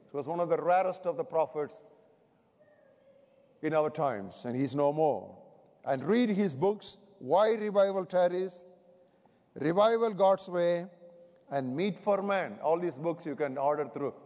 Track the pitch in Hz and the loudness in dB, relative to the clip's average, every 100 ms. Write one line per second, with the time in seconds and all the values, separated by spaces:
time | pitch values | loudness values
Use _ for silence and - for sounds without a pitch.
0 | _ 143 139 170 170 160 156 180 185 180 | _ -8 -6 -4 0 0 4 2 2 -2
1 | 175 170 160 160 147 151 143 - - - | -4 -4 -2 0 0 -2 -6 -8 -20 -20
2 | _ _ _ _ _ _ 605 _ _ _ | _ _ _ _ _ _ _ _ _ _
3 | _ _ _ _ _ _ 151 156 151 151 | _ _ _ _ _ _ -2 0 0 0
4 | 143 107 95 - 123 123 139 139 143 151 | -2 -2 -8 -10 -6 -4 -2 2 0 2
5 | 156 107 98 - - - _ _ - 135 | 0 0 -6 -18 -20 -20 _ _ -4 -4
6 | 139 226 240 196 202 127 190 208 - - | 0 2 2 2 0 0 0 -2 -10 -20
7 | - - 127 170 220 220 214 202 196 196 | -20 -14 0 4 4 2 0 2 2 2
8 | 185 180 180 180 190 - - - - - | -2 2 2 0 -4 -8 -20 -20 -20 -20
9 | _ _ _ _ _ - 151 175 214 226 | _ _ _ _ _ -2 2 4 4 4
10 | 233 185 190 190 - 175 175 170 185 - | 0 4 4 4 0 0 2 2 -2 -14
11 | - - - _ _ 139 131 135 202 - | -20 -20 -20 _ _ -4 -2 -2 -2 -2
12 | 208 196 202 196 143 104 139 170 175 131 | 0 0 0 -2 -2 -4 0 0 0 -4
13 | 170 165 160 135 143 135 139 151 139 160 | -4 -4 -8 -4 -4 0 0 0 -4 -4
14 | 135 - | -6 -8